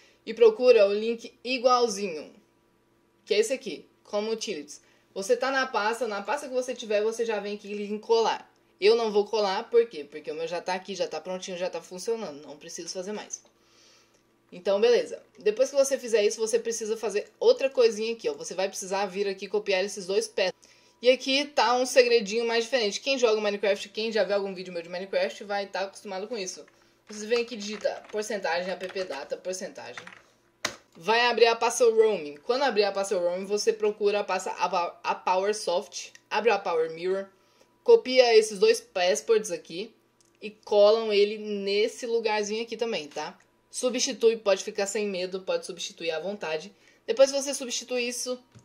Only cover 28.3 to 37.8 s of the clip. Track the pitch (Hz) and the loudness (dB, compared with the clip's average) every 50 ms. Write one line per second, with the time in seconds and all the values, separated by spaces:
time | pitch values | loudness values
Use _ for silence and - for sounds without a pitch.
28.3 | 220 196 185 165 165 180 180 190 180 - 190 180 - 190 185 - - - - - | -6 -6 -4 -4 -4 -4 -4 -6 -6 -8 -8 -8 -8 -8 -8 -8 -8 -10 -10 -10
29.3 | 175 - - 180 - - 190 156 135 117 120 120 123 - - - - - - _ | -10 -8 -8 -8 -8 -8 -10 -12 -12 -14 -16 -16 -16 -16 -18 -18 -20 -20 -20 _
30.3 | _ _ _ _ _ _ - - - - _ _ _ - 165 185 226 233 240 240 | _ _ _ _ _ _ -8 -8 -8 -12 _ _ _ -6 0 2 2 4 4 2
31.3 | 233 220 233 233 233 233 226 233 233 - 254 226 220 220 220 220 208 175 151 147 | 4 4 4 4 4 2 0 0 2 4 4 6 6 6 6 4 4 -2 -4 -8
32.3 | 143 147 - - 240 262 285 262 214 208 208 196 196 196 196 - 214 180 175 175 | -12 -8 -4 -2 0 0 0 2 2 2 2 2 0 -2 -2 -2 -2 0 0 0
33.3 | 175 185 196 190 208 208 - 226 214 - 214 208 208 - 208 202 202 202 202 202 | -2 -4 -4 -4 -4 0 0 0 0 2 0 -2 0 0 0 0 0 0 0 -2
34.3 | 180 190 - - - - - 185 190 180 170 - - - - 165 196 - - 190 | -4 -4 -4 -6 -6 -4 -2 -2 0 0 -2 -2 -6 -6 -4 -4 -4 -2 -2 0
35.3 | 185 185 196 208 214 208 - - 170 185 202 - - - - - - - _ - | 0 2 0 0 -2 -2 -2 -2 -2 -2 -2 -6 -10 -14 -14 -14 -18 -20 _ -6
36.3 | - 208 208 233 208 196 - 190 170 160 160 160 160 165 170 185 190 196 196 196 | -4 0 2 4 2 2 2 0 0 0 0 -2 -4 -4 -4 -2 -2 -2 -4 -8
37.3 | _ _ _ _ _ _ _ _ _ _ | _ _ _ _ _ _ _ _ _ _